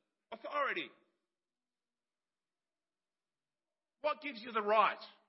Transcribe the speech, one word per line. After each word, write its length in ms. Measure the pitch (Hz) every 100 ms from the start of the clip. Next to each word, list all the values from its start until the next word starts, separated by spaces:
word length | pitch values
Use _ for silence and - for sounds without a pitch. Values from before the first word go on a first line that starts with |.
| _ _ _
authority. 540 | 220 294 294 262 185 175 - _ _ _ _ _ _ _ _ _ _ _ _ _ _ _ _ _ _ _ _ _ _ _ _ _ _ _ _ _ _
"What 200 | 294 294
gives 180 | 277 226
you 80 | 247
the 100 | 220
right? 420 | 208 214 180 - - -